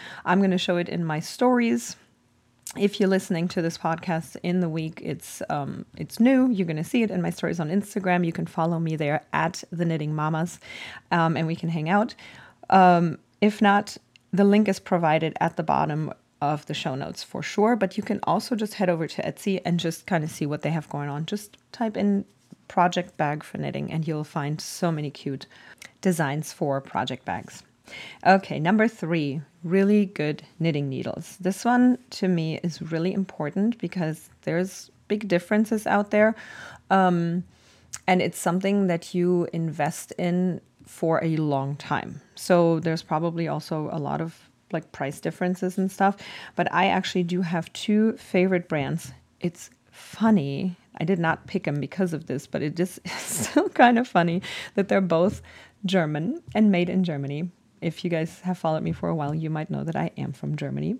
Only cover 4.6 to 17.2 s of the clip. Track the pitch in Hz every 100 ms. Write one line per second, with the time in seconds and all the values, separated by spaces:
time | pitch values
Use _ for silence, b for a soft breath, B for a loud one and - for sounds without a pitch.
4.6 | 170 160 160 165 - 160 - - - 151
5.6 | 139 - - - 160 - 240 262 254 196
6.6 | 165 156 - 247 220 180 170 - 170 170
7.6 | 151 196 202 208 185 180 170 165 165 -
8.6 | 165 165 165 156 147 151 - 151 165 -
9.6 | - 170 170 160 151 151 156 160 170 -
10.6 | B B B B - 170 165 160 160 170
11.6 | 165 165 156 202 220 - B B B B
12.6 | - 190 180 175 170 - _ - 208 208
13.6 | 202 202 208 - _ _ _ 185 202 208
14.6 | 208 196 - 180 165 156 160 - 165 -
15.6 | 160 139 151 151 156 - _ - 143 147
16.6 | - 156 160 135 - -